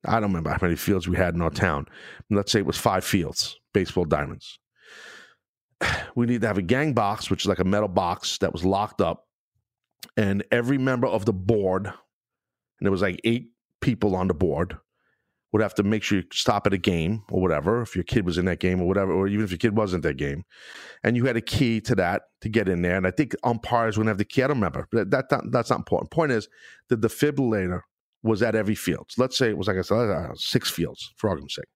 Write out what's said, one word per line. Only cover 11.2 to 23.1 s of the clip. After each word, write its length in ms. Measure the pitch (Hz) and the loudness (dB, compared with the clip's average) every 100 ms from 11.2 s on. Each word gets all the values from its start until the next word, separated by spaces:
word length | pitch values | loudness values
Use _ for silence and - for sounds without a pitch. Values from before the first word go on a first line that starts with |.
the 80 | 101 | 0
board, 540 | 98 92 110 95 95 98 | 0 2 2 2 0 -2
and 80 | - _ _ _ _ _ _ _ _ | -12 _ _ _ _ _ _ _ _
there 120 | 98 | 0
was, 100 | 95 | 2
like, 180 | 98 90 | 0 0
eight 260 | 117 117 - _ _ _ | 0 0 -4 _ _ _
people 340 | - 113 107 | -2 0 0
on 140 | 92 92 | 2 0
the 60 | |
board, 440 | 80 87 71 90 - _ _ _ _ _ _ _ | 0 0 0 -4 -6 _ _ _ _ _ _ _
would 100 | 107 | 0
have 120 | 104 | 0
to 80 | - | 2
make 200 | 101 110 | 0 0
sure 160 | - 101 | 0 0
you 60 | 87 | 0
stop 340 | - - 104 104 | -2 0 2 2
at 60 | |
a 60 | 98 | 0
game 440 | 95 85 80 110 - | 2 2 0 -2 -4
or 100 | 95 | 0
whatever, 420 | 92 76 78 117 | 2 2 0 0
if 120 | 113 | -2
your 100 | 92 | -6
kid 200 | 87 120 | 0 0
was 140 | 90 85 | 2 0
in 60 | |
that 160 | 90 85 | 0 0
game 200 | 92 92 | 0 0
or 60 | 90 | 2
whatever, 260 | 98 95 | 0 2
or 140 | 87 98 | 0 0
even 180 | 104 | 0
if 60 | 107 | -2
your 80 | 87 | 0
kid 180 | 117 104 | 0 2
wasn't 260 | 104 87 | 0 0
that 140 | 76 67 | -2 -2
game. 280 | 71 71 - - - - - - | -4 -6 -10 -20 -20 -20 -20 -2
And 140 | - 120 | 0 2
you 80 | |
had 120 | 127 117 | 0 0
a 40 | |
key 400 | 113 - 127 113 | -2 0 2 0
to 120 | - 101 | 0 0
that 260 | 87 95 - _ | 0 -2 -6 _
to 60 | 110 | -2
get 200 | 110 95 | 0 2
in 140 | 87 | 2
there. 140 | 87 92 | 2 2
And 100 | |
I 40 | 92 | 0